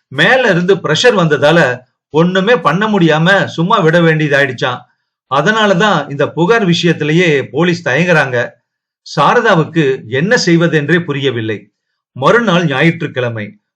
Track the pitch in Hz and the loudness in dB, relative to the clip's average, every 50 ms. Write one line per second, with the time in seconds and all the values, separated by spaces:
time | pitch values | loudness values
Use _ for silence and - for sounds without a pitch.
0 | _ _ 131 139 160 208 247 262 254 220 180 165 180 180 190 170 - 139 156 - | _ _ -4 0 2 2 2 2 2 0 0 0 0 0 0 0 0 -2 -2 0
1 | - 247 214 190 170 156 147 131 147 147 165 170 156 127 120 117 - _ _ _ | 2 2 2 2 2 0 0 2 2 2 4 4 2 2 -2 -6 -10 _ _ _
2 | _ _ - 151 170 180 185 190 185 214 247 - - 147 151 190 220 220 208 196 | _ _ 0 0 0 2 0 0 0 2 0 2 2 0 0 0 -2 -2 0 2
3 | 170 156 151 156 160 180 196 190 147 117 - - 165 190 226 214 170 160 160 175 | 2 2 2 2 2 2 2 2 0 -2 -4 -4 -2 0 0 2 2 2 2 4
4 | 170 160 156 156 156 143 143 139 139 131 120 110 143 127 123 123 - _ _ _ | 2 2 2 0 0 0 0 0 0 0 -2 -4 -6 -6 -6 -8 -12 _ _ _
5 | _ _ _ _ _ _ 131 143 151 196 220 226 214 202 190 170 214 214 190 151 | _ _ _ _ _ _ -2 0 0 0 0 0 0 2 2 2 2 0 0 -2
6 | 143 - 143 139 143 120 - 151 170 180 233 226 208 175 170 - - 175 156 - | -2 -4 -4 -4 -4 -4 -2 -2 0 0 0 0 2 0 0 0 0 -2 -2 -2
7 | 147 147 156 170 185 170 147 135 120 110 - 143 170 180 170 170 - 135 123 147 | -2 -2 0 0 2 2 0 0 -2 -4 -4 -2 -2 -2 -2 -2 -4 -2 -2 0
8 | 170 180 175 156 139 131 123 120 120 - - _ _ _ _ _ _ _ _ _ | 0 2 2 0 0 0 -2 -4 -4 -4 -8 _ _ _ _ _ _ _ _ _
9 | _ - - 156 143 165 208 247 220 226 196 165 147 120 - 170 151 135 135 - | _ -8 -4 0 0 2 2 2 2 2 2 2 0 0 -2 -2 0 0 -2 -4
10 | - 113 117 135 156 208 247 240 - 180 170 165 170 165 143 156 143 143 170 175 | -6 -6 -4 -2 0 0 0 0 2 2 2 2 2 2 0 0 0 0 0 0
11 | 175 147 139 143 135 139 120 120 110 110 107 95 - _ _ _ _ _ _ _ | 0 -4 -6 -4 -4 -4 -2 -2 -4 -6 -6 -8 -10 _ _ _ _ _ _ _
12 | _ _ _ 127 131 160 202 233 240 202 170 180 185 151 135 131 156 170 160 165 | _ _ _ -4 0 0 2 2 2 0 0 0 0 0 0 0 0 0 0 -2
13 | 147 135 - 131 123 117 113 110 104 - - _ _ _ _ | -6 -8 -6 -4 -4 -4 -6 -8 -10 -12 -14 _ _ _ _